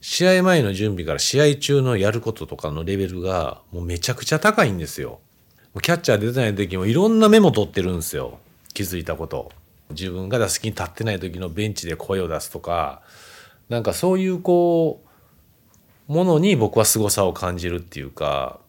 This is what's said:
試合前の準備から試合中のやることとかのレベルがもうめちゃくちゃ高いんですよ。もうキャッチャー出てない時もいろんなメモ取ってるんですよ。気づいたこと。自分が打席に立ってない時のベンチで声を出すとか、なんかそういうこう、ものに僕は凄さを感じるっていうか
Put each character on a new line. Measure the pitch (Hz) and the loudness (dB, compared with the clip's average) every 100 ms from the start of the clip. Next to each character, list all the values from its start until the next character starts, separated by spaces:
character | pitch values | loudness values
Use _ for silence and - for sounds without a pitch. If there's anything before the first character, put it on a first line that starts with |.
試 | - - 180 | -6 0 4
合 | 185 | 4
前 | 185 175 | 6 4
の | 113 | 4
準 | 95 107 | 0 -2
備 | 95 | -2
か | 80 | -4
ら | 71 | -2
試 | - 131 | 0 4
合 | 147 143 | 4 4
中 | - 139 | 2 2
の | 127 113 | 4 2
や | 98 | 2
る | 113 | 0
こ | 113 | -4
と | 113 78 | -8 -10
と | - | -8
か | 80 | -6
の | 76 | -4
レ | 82 98 | -2 -2
ベ | 95 | -2
ル | 92 | -4
が | 90 92 73 - _ | -2 -2 -2 -6 _
も | 87 | -10
う | |
め | 87 85 | -6 -4
ち | - | -4
ゃ | |
く | 123 | -4
ち | - | -2
ゃ | 156 | 0
高 | 202 214 | 2 2
い | 156 | 2
ん | 92 | 0
で | 76 | -6
す | - | -8
よ。 | 62 - _ _ _ _ _ | -10 -12 _ _ _ _ _
も | 101 | -6
う | |
キ | - | -2
ャ | 170 | -2
ッ | |
チ | 175 | 2
ャ | 107 | 2
ー | |
出 | 107 | 2
て | 123 | 0
な | 117 | -2
い | |
時 | 101 98 92 | 0 -2 -2
も | |
い | 92 | 0
ろ | 123 208 | 2 4
ん | 226 | 6
な | 220 | 6
メ | 214 | 8
モ | 196 | 6
取 | 113 101 | 4 -2
っ | |
て | - | -2
る | 90 | -2
ん | 90 | -2
で | |
す | 80 73 | -4 -6
よ。 | 64 - _ _ _ | -8 -12 _ _ _
気 | - | -8
づ | 95 87 | -6 -6
い | |
た | 82 76 | -6 -8
こ | 80 | -6
と。 | 67 - - _ _ _ | -8 -10 -16 _ _ _
自 | 76 92 | -10 -8
分 | 90 92 | -8 -4
が | 120 | -2
打 | 104 | 0
席 | - | -2
に | 113 | -4
立 | 107 | -6
っ | 87 | -8
て | - | -6
な | 110 | -4
い | 98 | -4
時 | 92 87 | -6 -8
の | 92 | -8
ベ | 80 107 | -4 -4
ン | |
チ | 101 82 | -4 -8
で | 80 | -8
声 | - 98 | -4 -2
を | 87 | -2
出 | 78 | -6
す | - | -8
と | - | -12
か、 | - 87 73 67 _ - - - - _ _ | -6 -4 -4 -8 _ -20 -20 -20 -20 _ _
な | 120 | -4
ん | |
か | 107 | -2
そ | 87 175 | 0 0
う | 190 | 2
い | 190 | 0
う | 180 | -2
こ | 185 175 175 170 160 - _ _ _ _ _ _ _ _ _ _ - | 2 4 4 4 2 -2 _ _ _ _ _ _ _ _ _ _ -4
う、 | |
も | 151 | 0
の | 185 156 | 4 4
に | 185 170 | 4 4
僕 | 107 - | 4 4
は | |
凄 | 107 113 104 | 2 2 0
さ | 101 95 | 2 0
を | |
感 | 85 92 90 | 0 -4 -4
じ | 85 | -4
る | 87 | -6
っ | |
て | 85 71 | -8 -14
い | |
う | 69 | -14
か | - 76 71 64 - | -6 -4 -2 -4 -10